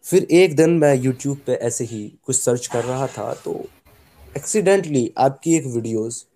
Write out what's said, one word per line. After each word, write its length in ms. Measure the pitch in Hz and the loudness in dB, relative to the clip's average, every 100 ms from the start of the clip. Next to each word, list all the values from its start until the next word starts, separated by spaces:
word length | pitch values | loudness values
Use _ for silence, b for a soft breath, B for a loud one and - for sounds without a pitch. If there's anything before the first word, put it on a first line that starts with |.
फिर 220 | - 180 180 | 2 0 4
एक 260 | 165 185 147 | 4 4 4
दिन 140 | 160 | 4
मैं 320 | 170 147 135 | 6 4 4
YouTube 340 | 127 127 143 139 - | 0 -2 -6 -6 -4
पे 60 | |
ऐसे 320 | 127 117 - | -2 -2 -4
ही 280 | 117 113 104 _ - | -6 -8 -12 _ -6
कुछ 140 | 127 | -2
search 260 | - 123 - | 0 -2 -2
कर 180 | 120 | -4
रहा 220 | 120 127 135 | -4 -4 -6
था, 280 | - 110 | -6 -8
तो 300 | - - - - _ _ _ _ _ - 147 | -8 -10 -10 -12 _ _ _ _ _ -14 -12
accidentally 760 | - 220 185 196 165 143 117 - | -4 0 2 2 2 -2 -2 2
आपकी 380 | 135 139 165 165 | 0 0 0 0
एक 100 | 135 | 0
videos 580 | 120 113 113 113 - _ | -6 -4 -4 -4 -10 _